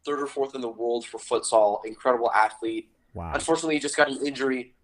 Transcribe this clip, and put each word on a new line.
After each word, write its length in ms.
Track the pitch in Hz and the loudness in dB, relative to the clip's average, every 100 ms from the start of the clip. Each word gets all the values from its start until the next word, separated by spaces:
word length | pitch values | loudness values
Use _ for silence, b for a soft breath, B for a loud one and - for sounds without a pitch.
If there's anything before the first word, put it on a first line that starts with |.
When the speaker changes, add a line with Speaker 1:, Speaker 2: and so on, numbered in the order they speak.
| 143 | -4
Speaker 1:
third 140 | 143 | -4
or 60 | 143 | -4
fourth 280 | 143 135 | -4 -4
in 60 | 135 | -4
the 80 | 120 | -8
world 360 | 110 120 120 | -4 -2 -2
for 140 | 120 113 | -4 -14
futsal. 640 | - 113 - 113 104 104 | -2 -2 4 6 6 2
Incredible 460 | 113 110 131 123 117 | -6 -2 2 2 4
athlete. 580 | 107 110 - 113 113 - _ _ | 4 2 0 -6 -6 -10 _ _
Speaker 2:
Wow. 200 | - 85 | -12 -6
Speaker 1:
Unfortunately, 400 | - - 160 160 | -4 0 0 2
he 60 | 151 | 0
just 160 | 147 - | -2 2
got 120 | 143 | 2
an 140 | 131 143 | 2 -4
injury, 480 | 135 135 127 120 _ | -2 -2 -2 -6 _